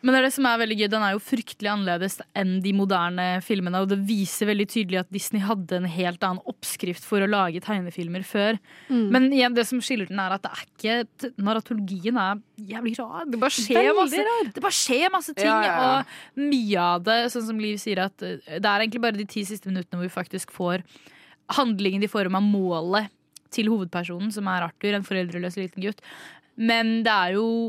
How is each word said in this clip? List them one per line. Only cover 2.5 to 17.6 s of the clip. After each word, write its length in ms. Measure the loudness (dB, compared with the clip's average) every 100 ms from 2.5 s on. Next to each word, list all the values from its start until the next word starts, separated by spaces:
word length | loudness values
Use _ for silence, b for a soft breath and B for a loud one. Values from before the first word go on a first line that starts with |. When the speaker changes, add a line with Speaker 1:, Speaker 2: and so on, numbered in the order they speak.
| 0
Speaker 1:
de 100 | 2 2
moderne 460 | 2 2 2 0 0 -2
filmene, 380 | 0 -2 0 0
og 60 | 2
det 60 | 0 0
viser 400 | 0 0 -2 0
veldig 220 | 0 0
tydelig 300 | -2 0 -2
at 80 | -2
Disney 320 | -6 -4 -2
hadde 380 | 0 -2 -2 -2
en 80 | -2
helt 320 | 0 -2 0
annen 220 | -2 -2 -8
oppskrift 560 | -10 -10 -6 -6 -8 -2
for 180 | 0 2
å 40 |
lage 260 | 2 2 -2 -4
tegnefilmer 560 | -4 -4 -8 -6 -6
før. 380 | -4 0 2 0 B B B
Speaker 2:
Mm. 160 | 0 4 6
Speaker 1:
Men 100 | 6
igjen, 220 | 6 4 4
det 80 | 0
som 160 | -2
skiller 240 | -2 -2 -2
den 160 | -4
er 140 | -2 -2
at 80 | -4
det 60 |
er 80 | -12 -16
ikke, 640 | _ -2 0 -2 _ -10 -2
narratologien 760 | 0 0 -2 -4 -4 -4 -2 0
er 160 | 0 -2 -8 -20 -12
jævlig 240 | -6 -6 -6
rar. 240 | -8 -8 -6
Det 160 | 0
bare 140 | 0 0
skjer 240 | 2 4
Speaker 2:
Veldig 160 | 6 4
Speaker 1:
masse, 300 | 2 2 0
Speaker 2:
rar. 220 | 0 -2
Speaker 1:
det 120 | -2 -2
bare 100 | 0
skjer 320 | 0 2 2 0
masse 180 | -4
ting, 160 | -2 2
Speaker 3:
Ja, 80 | 4 2
ja, 80 |
ja. 160 | 2 4 2 0 B B -4
Speaker 1:
og 80 | 0
mye 320 | 2 2 2 2
av 220 | 2 2
det, 80 | 2 2
sånn 140 | -2 -4
som 160 | -4